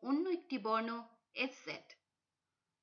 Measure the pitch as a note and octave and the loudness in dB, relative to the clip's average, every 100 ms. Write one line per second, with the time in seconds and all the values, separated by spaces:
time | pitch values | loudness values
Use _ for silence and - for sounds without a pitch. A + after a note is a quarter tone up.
0 | A#3+ C#4+ F#4 F4 - B3+ G#3 A3 A3+ A#3 | 0 2 2 0 -2 -2 2 2 2 -4
1 | A3+ - _ - C4+ - - C#3+ - - | -8 -18 _ -4 -4 -4 -10 -10 -12 -20
2 | _ _ _ _ _ _ _ _ | _ _ _ _ _ _ _ _